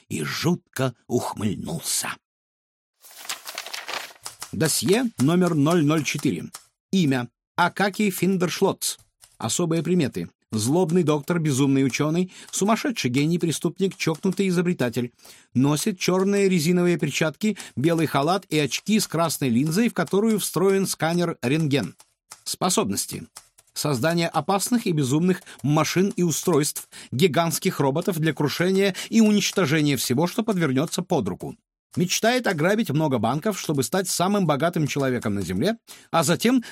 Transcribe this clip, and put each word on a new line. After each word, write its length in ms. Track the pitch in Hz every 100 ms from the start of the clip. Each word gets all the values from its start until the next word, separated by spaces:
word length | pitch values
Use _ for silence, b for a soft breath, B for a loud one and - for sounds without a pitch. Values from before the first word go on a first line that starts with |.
| B
и 140 | -
жутко 680 | 69 - 170 180 - - 131 b -
ухмыльнулся. 1000 | 120 - - 104 82 73 82 - - - - _ _ _ _ _ _ _ _ - - - - - - - - - - - - - - -
Досье 580 | 98 156 - 117 220 240 -
номер 380 | 135 175 175 156
ноль 300 | 147 175 147
ноль 180 | 156
четыре. 480 | 147 147 143 85 - - - _ _
Имя: 380 | 190 147 131 120 _ _ -
Акакий 540 | 175 - 202 190 208
Финдершлотц. 880 | - 180 190 175 - 190 - - - _ _ - _
Особые 440 | 110 - 170 165
приметы: 480 | 170 180 123 92 85 _ _
злобный 520 | 110 113 170 170 180
доктор, 360 | 151 151 - 175
безумный 460 | 156 131 139 135 135
ученый, 460 | - 151 170 185 B B
сумасшедший 580 | - 202 214 302 226 127
гений, 300 | 127 151 170
преступник, 560 | 170 - 175 - 190 -
чокнутый 540 | 160 160 190 185 190
изобретатель. 640 | 175 175 175 123 120 120 B B B B
Носит 460 | 120 139 151 220 185
черные 500 | - 185 196 202 196
резиновые 480 | 180 151 180 175 170
перчатки, 600 | 151 - 160 - 214 202 B -
белый 320 | 156 165 147
халат 380 | 139 151 196 -
и 100 | 151
очки 400 | 143 - - 214
с 80 | -
красной 420 | 160 165 - 135
линзой, 400 | 117 156 175 233
в 40 |
которую 460 | - 160 190 220 214
встроен 460 | - 160 196 196 185
сканер 520 | - 156 175 170 -
рентген. 540 | 120 156 156 135 87 - _ _ _ -
Способности: 800 | - - 180 220 110 98 - 98 82 - - _ _
создание 540 | - 151 127 160 170 165
опасных 580 | 160 143 196 - 240 208
и 60 |
безумных 500 | 151 127 151 180 185 B B
машин 500 | 139 156 151 170 196 -
и 80 |
устройств, 680 | 175 - 185 151 147 - - B B
гигантских 680 | 120 180 143 165 - 185 -
роботов 400 | 139 147 202 156
для 140 | 156
крушения 640 | 147 143 - 180 190 196 190 B
и 120 | 220
уничтожения 760 | 214 208 - - 151 160 147 131
всего, 300 | - 123 175
что 160 | -
подвернется 580 | 220 185 156 131 165 -
под 260 | 180 160 98
руку. 280 | 90 71 - _ _ _ -
Мечтает 500 | 180 - 220 254 226
ограбить 420 | 160 170 214 220
много 280 | 139 156 123
банков, 420 | 113 151 220 190
чтобы 240 | - 143
стать 240 | - 185 185
самым 380 | - 180 208 165
богатым 420 | 139 165 175 143
человеком 460 | 147 135 120 110
на 80 | 101
Земле, 360 | 95 92 175 226 B B B
а 140 | 165
затем 400 | 160 156 220 262 B